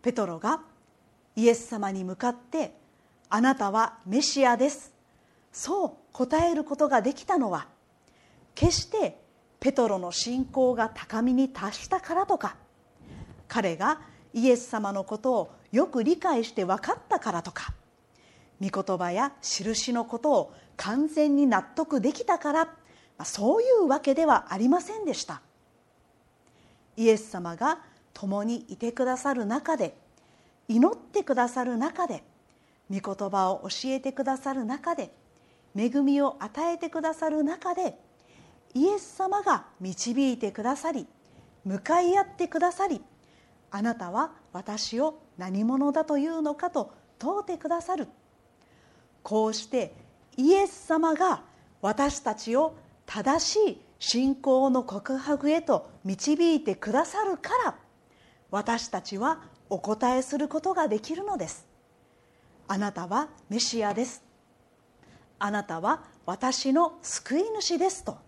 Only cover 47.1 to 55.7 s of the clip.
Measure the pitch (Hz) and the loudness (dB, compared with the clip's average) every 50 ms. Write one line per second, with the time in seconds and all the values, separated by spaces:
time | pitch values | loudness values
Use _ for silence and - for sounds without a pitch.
47.1 | _ _ - 277 381 403 403 - 359 - - 311 339 339 330 - 370 311 294 - | _ _ -4 -4 -2 -2 -4 -6 -8 -6 -4 -4 -4 -4 -2 -4 -4 -4 -4 -8
48.1 | - _ _ _ _ _ _ _ _ _ _ _ _ _ _ _ _ _ _ _ | -12 _ _ _ _ _ _ _ _ _ _ _ _ _ _ _ _ _ _ _
49.1 | _ _ _ - 214 214 220 220 220 220 - - - 254 196 156 - - - - | _ _ _ -2 0 2 2 2 -2 -6 -8 -4 -2 -2 -2 -2 -8 -20 -20 -20
50.1 | _ _ _ _ - - 254 302 381 392 403 370 - - - - 320 320 330 330 | _ _ _ _ -4 2 6 6 6 6 4 2 -2 -12 -4 0 0 2 4 2
51.1 | 311 302 359 370 285 - - - _ _ _ _ _ _ - 196 214 214 277 285 | 2 2 2 2 2 0 -6 -20 _ _ _ _ _ _ -2 -2 0 2 0 0
52.1 | 285 - - 240 214 214 - 220 233 262 311 320 - - - - _ _ _ - | 0 -2 -4 -4 -6 -4 -4 0 2 2 2 0 -2 -10 -20 -20 _ _ _ -10
53.1 | - 214 202 262 285 330 - - - 427 427 349 - - - _ _ _ - - | -8 -2 0 2 2 2 0 0 2 4 4 2 2 -4 -14 _ _ _ -4 -2
54.1 | - 240 262 269 269 269 - 277 262 262 269 277 254 254 247 247 190 202 - - | 0 2 2 2 0 0 2 4 4 6 6 4 2 2 0 -2 -8 -10 -6 -4
55.1 | 262 269 262 285 294 285 277 294 311 330 320 302 | -6 -4 -2 -2 -2 0 2 2 2 2 2 2